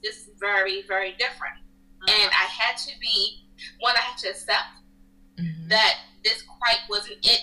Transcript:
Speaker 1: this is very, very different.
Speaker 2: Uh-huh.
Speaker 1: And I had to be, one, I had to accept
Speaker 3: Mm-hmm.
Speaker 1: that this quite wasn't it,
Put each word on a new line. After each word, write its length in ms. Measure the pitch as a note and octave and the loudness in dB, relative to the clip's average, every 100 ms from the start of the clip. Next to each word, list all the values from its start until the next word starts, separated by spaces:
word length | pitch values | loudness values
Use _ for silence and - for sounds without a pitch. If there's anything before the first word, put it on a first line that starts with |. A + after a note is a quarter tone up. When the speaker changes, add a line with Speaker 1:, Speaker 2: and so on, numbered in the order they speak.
Speaker 1:
this 140 | G#3+ G#3 - | -10 -10 -18
is 20 | - | -6
very, 420 | G3+ G3 F#3+ G3 G3 | 0 2 2 -2 -2
very 240 | F#3+ F#3+ F#3 | -2 -2 -4
different. 420 | B3+ - - - - _ _ - | -4 -4 -12 -12 -20 _ _ -4
Speaker 2:
Uh-huh. 100 | F#3+ G#3 | 2 4
Speaker 1:
And 80 | G3 | 4
I 140 | - F#3+ | 2 0
had 280 | - A#3 - | 0 -2 -2
to 140 | - - | -10 -8
be, 440 | A3+ - G3 - - - - - | -2 0 0 -6 -20 -20 -20 -2
one, 140 | A#3 A#3 | 2 2
I 40 | |
had 180 | A#3+ A#3+ | 0 -4
to 100 | G3 | -6
accept 500 | F#3+ - G3+ - - - - - _ - - | -6 -2 -2 -2 -12 -20 -20 -20 _ -18 -6
Speaker 3:
Mm-hmm. 280 | E3+ D#3+ E3 | -6 -6 2
Speaker 1:
that 220 | A3 G#3+ - - - | 4 4 2 -8 -4
this 220 | - - | -4 -4
quite 400 | - - - - - | -10 -2 2 2 0
wasn't 240 | G#3 - G#3 | -6 -6 -2
it, 160 | - B3 | 2 2